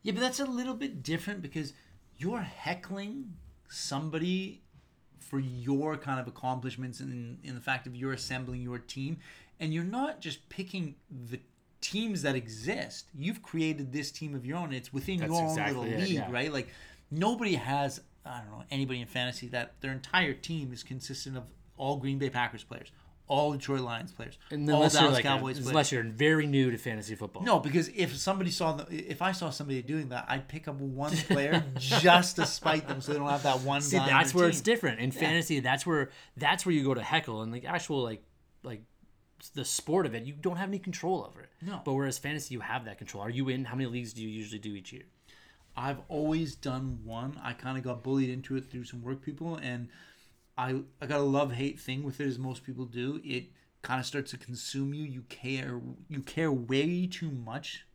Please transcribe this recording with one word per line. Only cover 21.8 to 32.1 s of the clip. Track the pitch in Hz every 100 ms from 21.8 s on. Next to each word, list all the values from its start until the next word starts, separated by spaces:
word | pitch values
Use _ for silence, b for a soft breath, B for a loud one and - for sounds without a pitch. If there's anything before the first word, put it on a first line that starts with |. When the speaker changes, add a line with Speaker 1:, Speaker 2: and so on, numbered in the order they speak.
| 135 143
Speaker 1:
Green | 131 135
Bay | 139
Packers | 123 120 113
players, | - - - b b b -
all | 139 147
Detroit | 139 131 135
Lions | 123 117 -
players, | - 117 - B
Speaker 2:
And | 147 147
Speaker 1:
all | 147
Speaker 2:
unless | 151
you're, | 147
Speaker 1:
Dallas | 143 131
Speaker 2:
like, | 123
a, |
Speaker 1:
Cowboys | 135 131 143
Speaker 2:
unless | 123
Speaker 1:
players. | 160 135
Speaker 2:
you're | 131
very | 113 110 147 160 151
new | 139 131
to | 113
fantasy | 127 110 107 110
football. | 104 -
Speaker 1:
No, | 214 180
because | 143 151 160
if | - 175 135
somebody | - 196 180
saw | 175 165
the, | 151 143 156 -
if | 165
I | 190
saw | 185 165
somebody | - 147 135
doing | 120 156 139
that, | 123 120
I'd | 135 135
pick | 156 156
up | 139
one | 139 131 143
Speaker 2:
<laughs> | 160 -
Speaker 1:
player | 165 143 160 156 -
just | - 226 175